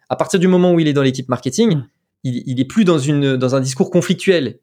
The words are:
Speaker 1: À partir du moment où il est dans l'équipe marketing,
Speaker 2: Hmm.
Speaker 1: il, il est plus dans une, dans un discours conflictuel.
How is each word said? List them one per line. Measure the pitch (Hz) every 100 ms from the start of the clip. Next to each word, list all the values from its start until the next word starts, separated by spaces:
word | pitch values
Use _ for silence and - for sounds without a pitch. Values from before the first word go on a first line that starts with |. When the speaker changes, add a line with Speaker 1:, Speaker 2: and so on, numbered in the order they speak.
| -
Speaker 1:
À | -
partir | 156 196
du | 185
moment | 180 180
où | 170
il | 156
est |
dans | 143
l'équipe | 135 131 127
marketing, | 123 135 131 233 151
Speaker 2:
Hmm. | 117 _ _ _
Speaker 1:
il, | 131 123 -
il | 123
est | 131
plus | 220 185
dans | 160
une, | 135 143 139 131
dans | 127 135
un |
discours | 131 - 190
conflictuel. | 180 165 175 - 170 123 -